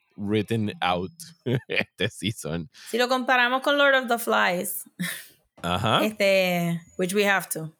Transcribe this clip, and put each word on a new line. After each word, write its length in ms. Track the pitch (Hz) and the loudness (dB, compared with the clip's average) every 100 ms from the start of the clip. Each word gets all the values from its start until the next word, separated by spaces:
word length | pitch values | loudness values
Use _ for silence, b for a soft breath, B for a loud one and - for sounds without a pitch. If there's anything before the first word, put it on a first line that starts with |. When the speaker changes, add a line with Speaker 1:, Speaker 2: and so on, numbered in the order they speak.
| _ - | _ -10
Speaker 1:
written 560 | 101 107 98 113 104 - | -2 0 0 -2 -2 -2
out 300 | 87 90 92 - - - 127 | -2 -2 -4 -10 -20 -10 -4
<laughs> 220 | 123 - | -4 -2
este 400 | 98 - - 101 | -4 -4 -4 -6
season. 580 | - 101 - 76 85 80 B B | -4 -6 -4 -4 -6 -6 B B
Speaker 2:
Si 80 | 226 | -2
lo 80 | 247 | 0
comparamos 540 | 254 247 254 240 262 | 0 2 2 2 0
con 160 | 277 285 | 2 4
Lord 160 | 285 262 | 4 4
of 120 | 247 | 2
the 100 | 233 | -2
Flies, 640 | 226 214 202 180 202 - - - 175 B B B _ _ | 0 2 2 0 -4 -6 -10 -8 -8 B B B _ _
Speaker 1:
Ajá. 420 | 85 90 110 139 214 | -2 0 2 2 2
Speaker 2:
este, 760 | 214 196 190 185 175 170 170 - - | 2 2 4 2 0 0 -2 -6 -6
which 160 | 185 202 | -2 2
we 120 | 202 | 2
have 200 | 190 175 | 2 -2
to 240 | 165 160 - | -8 -10 -12